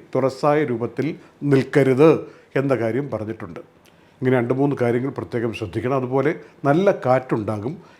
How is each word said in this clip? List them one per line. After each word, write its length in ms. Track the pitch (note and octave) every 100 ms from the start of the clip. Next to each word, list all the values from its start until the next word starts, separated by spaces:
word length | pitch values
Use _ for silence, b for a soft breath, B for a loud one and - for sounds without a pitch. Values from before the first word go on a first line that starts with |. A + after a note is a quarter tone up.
| - C3+
തുറസായ 480 | C3 - D3+ D3
രൂപത്തിൽ 520 | C#3 A2+ A#2 - C3+ - B B
നിൽക്കരുത് 680 | C#3+ C3+ A#2+ D3 C3 B2+ D#3+ A#2+ - B B C3+
എന്ന 200 | C#3 B2
കാര്യം 340 | A2+ A#2 C#3+
പറഞ്ഞിട്ടുണ്ട്. 460 | A2 G#2+ A2 G2 D#2+ - _ _ b b b
ഇങ്ങനെ 160 | B2+ B2+
രണ്ട് 160 | A#2
മൂന്ന് 220 | C3 C#3+ C3+
കാര്യങ്ങൾ 280 | A#2+ B2 C3+
പ്രത്യേകം 440 | - A2 B2 A#2
ശ്രദ്ധിക്കണം. 420 | G2+ G#2 A2+ B2 C3+
അതുപോലെ 400 | B2 C3+ C3+ F#3+ B B C#3
നല്ല 260 | D#3 G3 F#3+ C3
കാറ്റുണ്ടാകും. 720 | C3 B2+ B2+ G#2 G#2+ A2+ F#3 B B